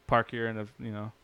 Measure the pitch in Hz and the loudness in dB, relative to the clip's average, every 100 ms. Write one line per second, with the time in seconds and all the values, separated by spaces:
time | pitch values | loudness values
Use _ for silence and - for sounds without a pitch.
0 | - 120 113 120 113 110 107 - 117 104 | 2 4 4 -2 -2 -2 -8 -8 -8 -6
1 | 107 - | -8 -6